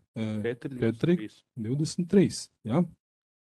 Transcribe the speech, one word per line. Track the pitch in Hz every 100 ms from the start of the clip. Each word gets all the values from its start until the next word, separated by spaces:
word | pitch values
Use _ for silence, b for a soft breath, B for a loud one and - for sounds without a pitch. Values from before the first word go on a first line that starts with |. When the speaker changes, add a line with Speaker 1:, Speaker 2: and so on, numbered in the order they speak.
| _ 117
Speaker 1:
eh, | 110 107 113
Speaker 2:
Četri, | 120 143 123
Speaker 1:
četri, |
Speaker 2:
divdesmit | 117 117
trīs. | 156 180 107 - _ - 107
Speaker 1:
divdesmit | 143 160 - 170
trīs, | 202 123 - - _ -
jā. | 143 175 - _ _ _ _